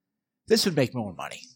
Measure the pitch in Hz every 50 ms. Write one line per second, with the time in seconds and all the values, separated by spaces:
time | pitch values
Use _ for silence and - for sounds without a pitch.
0 | _ _ _ _ _ _ _ _ _ - 220 226 - 202 160 147 127 - - 123
1 | 110 98 85 71 71 71 - - - - -